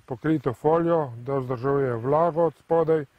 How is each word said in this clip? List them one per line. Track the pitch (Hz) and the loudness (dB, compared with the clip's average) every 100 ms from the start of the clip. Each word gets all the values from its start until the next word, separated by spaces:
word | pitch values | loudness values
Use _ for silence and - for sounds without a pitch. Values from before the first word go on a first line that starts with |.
| - | -4
pokrito | 131 151 156 135 | -6 -2 -2 -2
folijo, | 113 151 165 170 170 139 117 | -2 2 2 2 0 -2 -8
da | 123 139 | -6 -4
vzdržuje | 127 127 131 143 131 117 | -4 -4 0 0 0 -2
vlago | 123 147 170 156 165 | 0 2 2 2 -2
od | - | -2
spodaj. | - 165 160 160 139 | -2 0 2 0 -2